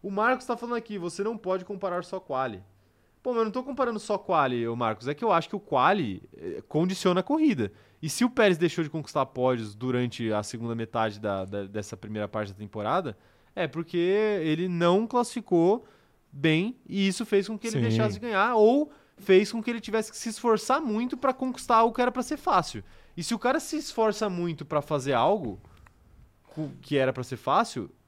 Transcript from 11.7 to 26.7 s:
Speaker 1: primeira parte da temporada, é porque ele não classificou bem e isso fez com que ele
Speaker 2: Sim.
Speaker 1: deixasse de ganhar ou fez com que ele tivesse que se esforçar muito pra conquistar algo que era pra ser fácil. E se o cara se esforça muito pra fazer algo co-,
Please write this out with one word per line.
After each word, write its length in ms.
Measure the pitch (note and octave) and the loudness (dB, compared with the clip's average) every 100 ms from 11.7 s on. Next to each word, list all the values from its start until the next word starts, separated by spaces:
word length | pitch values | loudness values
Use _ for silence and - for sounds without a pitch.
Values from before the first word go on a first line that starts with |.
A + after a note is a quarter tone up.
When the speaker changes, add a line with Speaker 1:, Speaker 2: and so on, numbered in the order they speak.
| G#2+ G2+ G2 | -8 -10 -12
Speaker 1:
primeira 320 | G#2+ G#2+ G#2 | -10 -8 -6
parte 240 | G#2+ G#2 | -6 -8
da 60 | G2 | -10
temporada, 580 | G#2 A2 G#2 E3 D#3 - _ _ _ | -12 -8 -2 -2 -4 -12 _ _ _
é 120 | - E3 | -6 -6
porque 300 | E3 E3 F3 | -6 -6 -2
ele 720 | F3 G3+ G#3+ G3+ D#3+ D3+ F#3 | 0 2 0 0 0 0 -2
não 400 | E3+ E3+ F#3+ A3+ | 2 4 4 2
classificou 760 | B3 A#3+ A#3+ - E3+ E3+ A#3 - _ _ _ _ | 0 -2 -6 2 4 4 2 -2 _ _ _ _
bem 460 | C#3 D#3+ D#3 G#3 B3+ - | -2 2 2 0 -6 -8
e 200 | G3 G3 | 0 0
isso 180 | F#3 A3+ | 0 0
fez 220 | G3+ G3 | 0 0
com 100 | A3 | -6
que 80 | A3+ | -4
ele 100 | F3 | 0
Speaker 2:
Sim. 40 | |
Speaker 1:
deixasse 320 | A2+ A2 G#2+ | 2 4 2
de 60 | G2 | 0
ganhar 340 | A#3 G3 A3 | -2 0 2
ou 380 | A#3 G#3+ C#4 D4+ - _ _ | 6 6 6 0 -6 _ _
fez 340 | - F#3+ G#3 | 6 6 6
com 100 | A#3 | -2
que 100 | A3 | -4
ele 100 | A#3 | -6
tivesse 320 | G#3+ A3 G#3 | -2 -2 -2
que 60 | - | -8
se 100 | A#3 | -10
esforçar 520 | G#3+ A#3+ G#3+ - C#4 | -2 2 2 2 0
muito 360 | D4 G#3+ B3 - | 0 -2 -2 -2
pra 160 | C#4 | -2
conquistar 440 | B3+ C4 B3 - A3+ | -2 -6 -6 2 4
algo 140 | A#3 | 4
que 80 | A3+ | 2
era 100 | B3 | 0
pra 100 | B3 | 0
ser 140 | B3 D4+ | -4 -4
fácil. 480 | - G3 - A2 - - - - | 2 2 2 -10 -14 -20 -16 -10
E 80 | |
se 100 | E3 | -6
o 40 | A#3 | -2
cara 180 | A#3+ D4+ | 0 0
se 180 | - D4+ | -2 -8
esforça 520 | - - A3 G#3 G#3+ | -6 0 0 0 -4
muito 340 | F3+ F3 D#3+ | -2 -4 -6
pra 160 | D3 D3+ | -4 -4
fazer 320 | - D3+ C3 | -2 -2 0
algo 440 | B2 C#3 G#3 B2+ F2+ - - - _ _ - - _ | 2 4 2 -2 -10 -16 -20 -20 _ _ -20 -20 _
co-, 260 | _ - D3+ | _ -8 -8